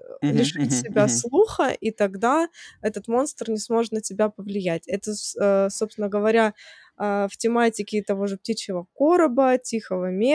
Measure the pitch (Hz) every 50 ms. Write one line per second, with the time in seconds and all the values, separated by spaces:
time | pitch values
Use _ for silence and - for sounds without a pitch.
0 | - - - - - 147 139 143 - 151 165 160 143 120 131 123 123 - 196 214
1 | 208 - 117 117 - 240 254 339 440 440 - - 311 254 - - - 220 214 -
2 | 208 196 190 190 226 240 277 320 330 339 _ - - - - _ - 233 214 202
3 | - - 226 247 285 294 - - - 226 220 214 - - 226 226 233 220 226 220
4 | 214 - 196 202 214 214 - - 196 208 202 202 185 180 165 170 - - 196 202
5 | - 214 214 - - - - - 202 202 196 196 196 196 - - 220 208 - -
6 | 208 196 196 208 208 220 220 226 220 214 208 _ - - - - - _ _ -
7 | 202 208 202 202 202 196 - - - 226 233 233 240 233 226 - 202 - - 208
8 | 196 - 202 196 202 202 196 196 - - 226 - - - 190 175 175 _ _ -
9 | 269 311 349 349 330 294 240 269 269 262 254 254 262 - - 226 - - 185 185
10 | 180 185 185 190 220 262 302